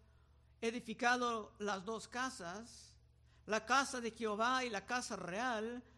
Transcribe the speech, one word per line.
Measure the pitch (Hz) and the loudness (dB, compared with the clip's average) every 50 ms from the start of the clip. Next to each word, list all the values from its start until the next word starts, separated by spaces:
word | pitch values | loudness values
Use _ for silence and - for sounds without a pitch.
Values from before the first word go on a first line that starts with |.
| - - - - - - - - - - - - | -20 -20 -20 -20 -20 -20 -20 -20 -20 -20 -12 -4
edificado | - 226 220 196 - 214 220 - 240 240 247 247 247 240 233 220 202 - - - | -2 -2 -2 -2 -4 -6 -4 2 4 4 4 4 4 2 0 0 -4 -8 -8 -4
las | 208 202 208 196 175 | -2 0 0 0 -2
dos | 208 226 214 - - | -4 -6 -6 -8 -6
casas, | - 247 254 262 254 - 185 170 180 208 233 240 - - - - - - - - - - - - - - - - | -4 -2 -2 -2 -4 -6 -8 -8 -8 -8 -10 -12 -16 -18 -18 -20 -20 -20 -20 -20 -20 -20 -20 -20 -20 -16 -4 0
la | 208 220 220 | 0 0 4
casa | 220 247 269 277 - - 254 | 6 6 6 6 4 0 -2
de | 233 226 | -2 -4
Jehová | 220 - 233 220 208 202 226 247 262 262 254 | -4 -2 0 0 2 2 4 4 4 4 2
y | 247 | 0
la | 214 196 - | -2 -4 -2
casa | - 247 247 240 - 226 185 | -2 -2 -2 0 -2 -4 -4
real, | 175 170 175 208 247 262 233 214 214 233 240 254 247 - - | -4 -4 -2 0 0 0 0 0 -2 -2 -4 -8 -10 -14 -20